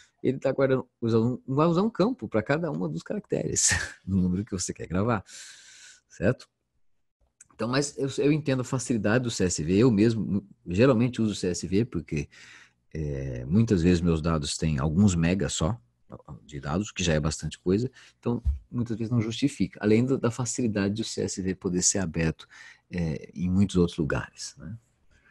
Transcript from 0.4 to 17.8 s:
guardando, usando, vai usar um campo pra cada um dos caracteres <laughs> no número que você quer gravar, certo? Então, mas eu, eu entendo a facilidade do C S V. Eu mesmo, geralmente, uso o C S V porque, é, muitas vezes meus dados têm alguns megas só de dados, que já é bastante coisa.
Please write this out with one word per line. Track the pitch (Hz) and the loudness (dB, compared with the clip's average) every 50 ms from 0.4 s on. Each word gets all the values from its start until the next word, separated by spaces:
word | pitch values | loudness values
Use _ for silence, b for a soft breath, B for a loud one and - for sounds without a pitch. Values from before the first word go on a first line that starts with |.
| - 135 | -2 -2
guardando, | 127 - 139 131 131 127 - _ _ _ | 0 2 2 2 2 0 -2 _ _ _
usando, | 120 113 113 113 113 123 123 - - | 0 2 2 2 2 2 0 -4 -6
vai | - 135 143 156 | -2 0 2 2
usar | 170 165 175 | 4 4 2
um | 202 226 | 0 0
campo | - - 180 247 269 - - - | 0 0 0 0 0 -4 -6 -4
pra | - 107 | -2 -2
cada | - - 143 160 170 151 | 0 0 -2 -2 -2 -4
um | 147 165 185 156 | -4 -4 -4 -4
dos | 151 170 | -6 -6
caracteres | - - - 208 - - - - - - - - - - - - - - | -6 -8 -8 -8 -6 -4 -4 -4 -2 -2 -2 0 0 0 0 0 -4 -6
<laughs> | - - - | -12 -12 -4
no | 92 98 95 | -2 0 2
número | 90 90 90 95 104 | 2 2 0 -2 -4
que | - | -4
você | 101 87 - - | -6 -6 -6 -8
quer | - - 107 | -8 -10 -8
gravar, | - 87 95 104 123 117 95 B B B B B B B B B B B B B B B B _ _ | -4 -2 0 0 0 0 -2 B B B B B B B B B B B B B B B B _ _
certo? | - - 82 110 127 - - - _ _ _ _ _ _ _ _ _ _ _ _ _ _ _ _ _ - - _ _ | -8 -2 0 0 0 -2 -6 -20 _ _ _ _ _ _ _ _ _ _ _ _ _ _ _ _ _ -20 -20 _ _
Então, | - 113 120 | -6 -4 0
mas | 127 139 143 - - | 0 0 0 -2 -2
eu, | 117 135 135 - - | -4 -4 -4 0 2
eu | 117 147 | 4 4
entendo | 151 151 147 139 131 127 | 4 4 2 0 0 0
a | 120 | 0
facilidade | - 139 123 - - 123 110 101 104 110 127 123 | -2 -4 -2 0 0 0 0 0 0 -2 -2 -4
do | 117 | -4
C | - - 95 | -2 0 0
S | 87 - - | 0 0 -2
V. | 76 80 92 | 0 2 4
Eu | 101 120 135 | 6 6 6
mesmo, | 110 98 107 120 113 113 85 - 92 101 - - - _ - | 6 6 4 4 2 0 -2 -2 -2 -4 -4 -8 -16 _ -8
geralmente, | 87 87 98 123 139 123 107 123 127 - - | -2 2 4 4 4 4 4 2 0 0 0
uso | 113 107 | -2 -2
o | 95 | -2
C | - - 90 | -2 -4 -4
S | 90 - - 82 | -4 -4 -4 -2
V | 92 101 123 | 0 0 0
porque, | - - 85 76 - 78 73 71 B B B B B B B B B B _ _ _ | 0 -4 -8 -6 -4 -4 -4 -4 B B B B B B B B B B _ _ _
é, | - 80 76 73 69 67 67 67 62 60 62 | -8 -6 -6 -6 -6 -6 -6 -6 -8 -8 -4
muitas | 67 85 110 113 113 107 87 | 0 2 2 4 4 4 4
vezes | 80 90 90 82 | 6 6 4 4
meus | 87 85 82 78 | 4 2 2 2
dados | 76 85 80 78 71 73 - | 2 0 0 0 -2 -4 -4
têm | - 85 80 76 67 | -2 -2 0 0 0
alguns | 69 80 78 90 107 101 90 | 0 2 4 4 4 6 4
megas | 82 82 85 92 98 71 69 | 4 2 2 2 0 -2 -4
só | - - 80 85 117 - _ _ _ _ _ - - - - - 69 55 - | -2 -2 -2 -2 -2 -4 _ _ _ _ _ -20 -20 -20 -18 -18 -20 -20 -18
de | - 73 69 | -16 -14 -10
dados, | 69 73 76 92 104 - | -6 -4 -4 -4 -4 -6
que | - - | -6 -2
já | 90 85 | 0 2
é | 78 76 | 2 2
bastante | 76 80 76 - 80 78 - - | 0 -2 -4 -4 -8 -10 -10 -4
coisa. | - 90 95 107 | 0 0 0 2